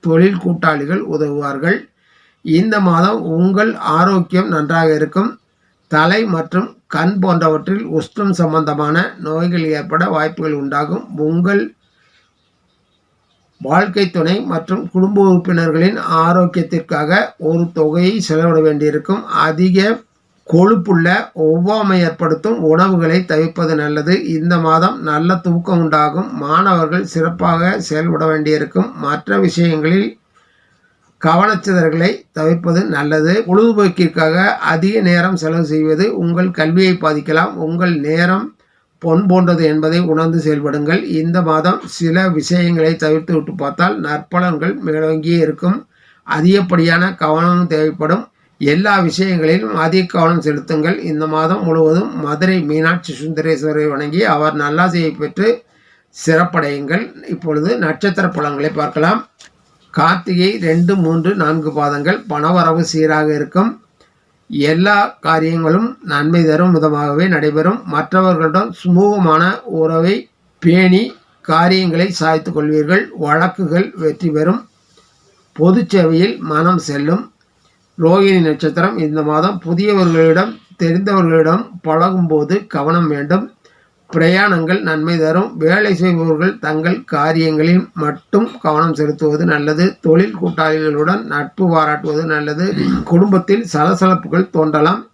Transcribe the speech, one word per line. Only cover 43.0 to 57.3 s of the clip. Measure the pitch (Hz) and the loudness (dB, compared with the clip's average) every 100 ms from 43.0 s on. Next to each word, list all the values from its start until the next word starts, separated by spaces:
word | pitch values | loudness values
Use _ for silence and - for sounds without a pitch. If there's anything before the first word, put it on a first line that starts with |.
| 156 156 165 | 0 0 0
விட்டு | 165 151 | -2 -2
பார்த்தால் | 190 143 139 175 202 | -6 -8 -2 -2 -2
நற்பலன்கள் | 151 151 - 175 180 156 170 202 185 | -6 -6 -4 -2 -2 -2 -4 -4 -4
மேலோங்கியே | 156 156 160 156 170 | -2 -2 -2 0 0
இருக்கும். | 156 156 180 220 - _ _ _ - | 0 0 -2 -4 -6 _ _ _ -6
அதிகப்படியான | 151 170 196 180 180 165 170 185 | 0 4 4 2 0 2 2 0
கவனமும் | 190 156 156 175 175 175 | -2 -2 0 2 2 0
தேவைப்படும். | 156 156 160 156 190 - _ _ _ | 0 -2 -2 -2 -2 -4 _ _ _
எல்லா | 143 156 208 196 | 0 2 2 2
விஷயங்களிலும் | 170 151 190 180 156 175 220 | 0 0 -2 0 2 0 0
அதிக | 190 160 180 180 | -2 0 0 0
கவனம் | 175 165 170 | 0 2 2
செலுத்துங்கள். | 151 147 131 156 160 202 | 0 -4 -2 -2 0 -2
இந்த | 170 151 156 | -4 -4 -2
மாதம் | 156 160 196 | -2 0 0
முழுவதும் | 180 160 156 165 214 262 151 | 0 2 2 2 -2 -6 -6
மதுரை | 151 185 185 | -2 0 0
மீனாட்சி | 147 151 160 175 170 | 0 0 0 -2 -6
சுந்தரேஸ்வரை | 123 156 156 156 156 151 151 151 | -10 -8 -4 -2 -2 -2 -2 -2
வணங்கி | 139 147 160 | -2 -4 -2
அவர் | 214 147 151 | 0 2 0
நல்லாசியை | 151 147 156 180 175 160 151 | -2 -2 0 0 0 -2 -4
பெற்று | 147 - 214 233 _ _ _ _ _ - | -8 -2 0 -2 _ _ _ _ _ -8
சிறப்படையுங்கள். | - 160 175 170 147 143 139 175 226 - | 0 2 2 -2 -4 -6 -4 -4 -4 -14
இப்பொழுது | - | -10